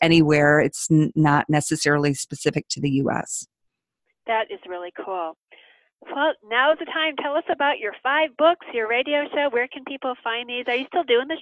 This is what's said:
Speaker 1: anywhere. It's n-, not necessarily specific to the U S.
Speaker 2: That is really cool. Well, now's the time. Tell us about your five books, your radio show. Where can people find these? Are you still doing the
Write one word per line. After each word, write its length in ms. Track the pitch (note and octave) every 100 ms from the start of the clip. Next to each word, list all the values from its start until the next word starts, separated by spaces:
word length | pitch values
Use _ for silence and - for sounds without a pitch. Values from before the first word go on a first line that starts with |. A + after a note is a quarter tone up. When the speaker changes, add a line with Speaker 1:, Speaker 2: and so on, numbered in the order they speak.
Speaker 1:
anywhere. 600 | E3 E3 D3+ D3+ D3 D3
It's 280 | C#3+ - -
n-, 220 | D#3 D#3 -
not 320 | D#3 C#3+ -
necessarily 680 | D3+ - D3+ D3 D3 D3 C#3
specific 520 | - C#3+ D3 D3 -
to 120 | -
the 80 | C#3+
U 220 | C#3 C3+
S. 340 | - - - - _ _ _ _ _ _ _ -
Speaker 2:
That 240 | A3+ A3
is 80 | G3 -
really 240 | F3+ F3 -
cool. 320 | - F#3 D#3+ E3 _ - _ _ _ _ - D4
Well, 180 | D4+ - G#3
now's 300 | A#3 C#4 D#4
the 60 | D#4
time. 300 | D#4+ D#4 C#4
Tell 140 | D4 D4
us 80 | -
about 280 | E4+ C#4+ -
your 140 | G#3 F#3+
five 280 | C4 D4 D#4 A#3+
books, 280 | D#4 F4 -
your 160 | A#3+ A3
radio 380 | A#3+ C4 D4 D4
show. 160 | - C#4+
Where 180 | A#3+ B3
can 160 | -
people 300 | C4 C#4 C4+ B3
find 240 | A#3+ A3+ A#3+
these? 180 | B3 B3
Are 80 | B3
you 100 | C4+
still 160 | F4+
doing 240 | C#4+ A#3+ C4+
the 100 | D#4+